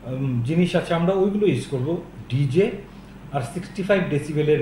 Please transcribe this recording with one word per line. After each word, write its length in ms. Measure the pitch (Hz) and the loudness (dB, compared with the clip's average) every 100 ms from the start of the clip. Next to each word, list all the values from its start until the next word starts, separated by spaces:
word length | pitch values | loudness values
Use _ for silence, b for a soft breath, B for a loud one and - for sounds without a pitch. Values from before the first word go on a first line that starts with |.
উম, 400 | 120 131 135 123 | -8 -4 -2 -2
জিনিস 320 | 117 165 175 175 | 0 2 4 2
আছে, 160 | 165 | 0
আমরা 200 | 165 175 | 0 2
ওইগুলো 320 | 196 196 208 208 | 2 2 4 2
ইউজ 180 | - - | 2 -2
করব। 200 | 135 135 175 - - - | -4 -2 -4 -6 -16 -4
ডিজে 420 | 127 139 143 220 - - B B B - | 0 2 2 2 -2 -14 B B B -8
আর 100 | 143 | -6
সিক্সটি 420 | 123 180 - - | -6 -8 -10 -8
ফাইভ 180 | 190 196 156 | 2 2 2
ডেসিবেলের 520 | 143 - 151 151 147 | -2 -2 0 2 2